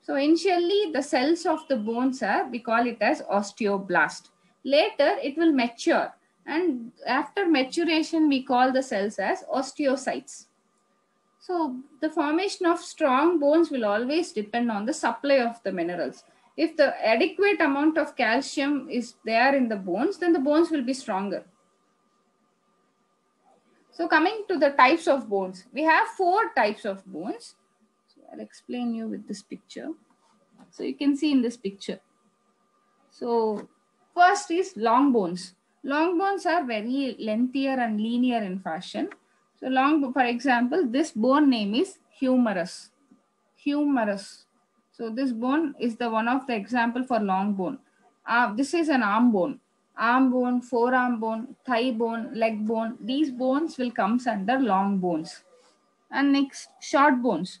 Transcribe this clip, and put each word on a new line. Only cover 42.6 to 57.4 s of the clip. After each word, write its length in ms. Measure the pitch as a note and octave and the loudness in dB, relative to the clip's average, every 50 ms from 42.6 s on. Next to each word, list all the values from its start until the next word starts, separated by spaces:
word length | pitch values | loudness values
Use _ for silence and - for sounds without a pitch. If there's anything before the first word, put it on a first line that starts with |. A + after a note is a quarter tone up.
| E3 F#3 - - - - _ _ _ _ - _ _ _ _ _ _ _ _ | -4 -6 -8 -16 -20 -20 _ _ _ _ -20 _ _ _ _ _ _ _ _
Humerus. 880 | _ _ D4 C#4+ D4 D4 C#4+ C#4 B3 A3 G#3 G3+ G3 - - - - _ _ _ _ _ _ _ _ _ _ | _ _ -2 0 2 2 2 2 2 0 0 -2 -4 -8 -14 -20 -20 _ _ _ _ _ _ _ _ _ _
So 180 | _ - A#3 A3+ | _ -10 -10 -8
this 220 | A3 B3 C#4 C4 | -4 -2 -2 -2
bone 440 | A#3 A3 A#3+ B3+ C#4 D#4 E4+ C#4 - - | -2 -2 -2 0 0 0 0 -2 -4 -4
is 160 | A3+ A#3+ A3 | -4 -4 -4
the 140 | - B3 A3+ | -2 -4 -2
one 180 | A3 A3 A3+ | 0 0 0
of 180 | A#3 B3+ C4+ C4 | 0 0 -2 -2
the 100 | - A#3+ | -4 -4
example 480 | G#3 G3 - B3 B3 A#3 A#3+ A#3 B3+ B3+ | -4 -4 -2 0 0 0 0 0 -4 -2
for 160 | - B3 A3 | -2 0 0
long 340 | G#3+ F#3+ F#3 F#3 G3 G#3 G3+ | 0 0 0 0 0 -2 -2
bone. 260 | F#3+ F3+ D#3+ C#4 - _ _ _ _ _ _ _ _ _ | -2 -4 -4 -6 -10 _ _ _ _ _ _ _ _ _
Uh, 260 | - A3+ A#3+ B3 A3+ G#3 | 0 2 2 2 2 0
this 200 | A3 C#4 - - | -2 -2 0 0
is 140 | E4+ D#4+ D4+ | -2 0 2
an 120 | D4 B3+ | 2 2
arm 300 | A3+ G3+ G3+ A3 B3 B3 | 2 2 2 4 4 4
bone. 280 | A3 F#3+ E3+ D3 - - _ _ _ _ _ _ _ | 4 2 0 -2 -4 -10 _ _ _ _ _ _ _
Arm 360 | - G#3+ A#3 B3 C4 C4+ B3+ | -2 0 2 4 4 4 4
bone, 300 | B3 B3+ B3 B3 B3 B3 | 2 2 0 0 0 -2
forearm 580 | B3 - B3+ A#3 A#3 B3 B3+ B3+ B3 B3 A#3+ A3 | -2 -2 0 0 2 2 2 2 2 0 -2 -2
bone, 360 | A3 A3 A3+ A3 A#3 - - _ _ | -2 -4 -4 -6 -8 -12 -16 _ _
thigh 260 | C4 A#3 A#3 B3 C4 | -2 -2 0 0 -2
bone, 400 | A#3+ A3 A#3 A3+ A3+ A3+ A3+ - - | -2 -2 -2 -2 -4 -6 -8 -8 -4
leg 340 | A3 A3+ A3+ A3 G#3 G#3+ | -2 -2 -2 -2 -2 -4
bone. 300 | A3 A#3 A3+ A3+ A3+ B3 - | -2 -2 -2 -2 -4 -8 -10
These 300 | F#3+ G#3 C4 C#4+ D#4 C#4+ | -6 -4 -2 0 0 -2
bones 460 | B3 A#3+ B3+ B3+ C4 C#4+ E4 D#4 - | -2 -2 -2 0 0 0 -2 -4 -4
will 140 | - B3+ A#3+ | -4 -6 -4
comes 360 | A#3 - - G#3 A3+ B3 - | -2 -2 0 0 0 0 0
under 320 | B3+ A3 G3+ F#3 G3+ B3+ C4+ | -2 -4 -2 0 0 0 2
long 400 | C4+ G#3+ F#3+ F#3+ G3 G3+ G3+ F#3+ | 2 2 2 2 2 0 0 0
bones. 440 | F3+ F3+ E3 D#3 D#3+ - - - _ _ _ _ _ _ _ _ _ _ _ _ _ _ | 0 0 -2 -2 -6 -10 -16 -20 _ _ _ _ _ _ _ _ _ _ _ _ _ _
And 200 | - C4 C#4 C#4+ | -2 0 2 4
next, 380 | C#4 C#4 C#4 C4+ - - - _ _ _ | 4 2 2 -2 -4 -18 -20 _ _ _
short 420 | - - - C#4+ C#4 D4+ C4+ B3 | -8 0 4 4 6 6 4 4
bones. 380 | A#3+ B3+ G#3+ - | 0 0 0 -2